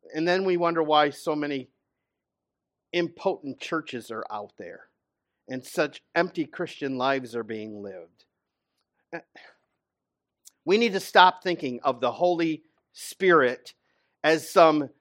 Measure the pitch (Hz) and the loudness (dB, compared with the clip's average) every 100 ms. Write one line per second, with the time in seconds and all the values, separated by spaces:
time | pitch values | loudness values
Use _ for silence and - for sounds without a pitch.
0 | 82 151 165 185 190 175 170 170 156 151 | -10 -4 0 0 0 0 0 0 2 4
1 | 151 135 - 151 147 139 127 _ _ _ | 4 0 -4 -4 -4 -6 -8 _ _ _
2 | _ _ _ _ _ _ _ _ _ 175 | _ _ _ _ _ _ _ _ _ -2
3 | 170 - 196 156 139 127 - 160 - 123 | -2 -4 -4 -4 -10 -12 -6 -6 -6 -12
4 | - 110 - 104 104 _ 90 92 - _ | -10 -12 -10 -12 -12 _ -18 -18 -20 _
5 | _ _ _ _ - 127 - - 151 - | _ _ _ _ -12 -12 -8 -4 -4 -6
6 | _ 170 175 170 147 - 165 - 139 131 | _ -2 -2 -4 -8 -8 -10 -8 -8 -2
7 | 131 135 123 117 110 110 107 104 101 92 | -2 -2 -4 -8 -8 -10 -10 -14 -14 -16
8 | 85 _ _ _ _ _ _ _ _ _ | -20 _ _ _ _ _ _ _ _ _
9 | _ 165 _ - - _ _ _ _ _ | _ -16 _ -20 -20 _ _ _ _ _
10 | _ _ _ _ - _ - 208 233 190 | _ _ _ _ -20 _ 0 2 2 -2
11 | - 202 180 180 190 170 139 123 143 123 | 2 6 6 4 -6 -4 -6 -4 -4 -2
12 | 123 120 175 170 165 151 _ _ _ - | -4 0 -2 0 -2 -4 _ _ _ -18
13 | - - 190 165 123 127 - _ _ _ | -18 0 4 6 4 0 -14 _ _ _
14 | _ _ 151 160 - 196 165 156 139 _ | _ _ 0 2 2 6 8 6 -2 _